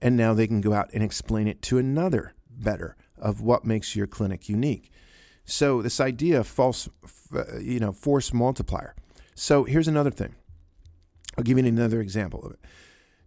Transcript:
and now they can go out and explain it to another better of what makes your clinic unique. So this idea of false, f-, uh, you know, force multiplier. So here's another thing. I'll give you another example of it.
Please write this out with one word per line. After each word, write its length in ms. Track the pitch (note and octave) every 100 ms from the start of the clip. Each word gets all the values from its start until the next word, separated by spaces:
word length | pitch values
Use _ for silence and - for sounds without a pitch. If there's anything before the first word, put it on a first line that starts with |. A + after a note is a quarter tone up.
and 160 | B2+ B2
now 180 | A2+
they 120 | A2 A2
can 140 | A2
go 120 | G#2
out 180 | G#2 -
and 100 | A2
explain 460 | G#2+ - - A2 G#2+
it 140 | -
to 160 | - B2+
another 560 | C3 C#3+ F#3 C3 - _ _
better 460 | A#2+ A2+ F#2+ E2+ - _ -
of 220 | G#2+ G2+
what 240 | A2 A#2+
makes 320 | A2+ A2 - G#2
your 100 | G2
clinic 420 | - G2+ F#2 -
unique. 420 | G#2 C#3+ A2+ - _ _ _ _ _
So 360 | - - C#3+ B2+
this 200 | A2+ -
idea 400 | C3 A#2+ D#3+ D3
of 60 | G#2
false, 420 | - C3 A#2+ - -
f-, 240 | - - -
uh, 240 | - - -
you 200 | - B2
know, 140 | G#2+
force 400 | - D3 C#3+ -
multiplier. 640 | A#2+ B2 C3 - - - - - - -
So 300 | - - C#3+
here's 240 | - D3 D#3+
another 220 | D3+ C#3+
thing. 240 | - G2 - - - _ _ - - _ _ - -
I'll 80 |
give 140 | A#2+ C3
you 80 | B2+
another 340 | A#2 A#2 A2+
example 420 | G2+ G#2 F#2+ -
of 100 | -
it. 80 | - - - - _ _ _